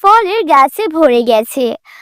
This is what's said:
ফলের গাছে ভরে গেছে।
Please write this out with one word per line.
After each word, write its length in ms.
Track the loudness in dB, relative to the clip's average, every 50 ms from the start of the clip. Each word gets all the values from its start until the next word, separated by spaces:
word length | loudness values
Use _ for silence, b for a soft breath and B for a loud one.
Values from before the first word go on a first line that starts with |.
ফলের 420 | 2 2 2 2 2 -2 -4 -4 -2
গাছে 440 | 0 2 2 2 0 -2 -6 -6
ভরে 360 | -4 0 0 2 2 2 0 0
গেছে। 520 | 0 0 0 -2 -4 -6 -4 -4 -4 -6 -8 B B B B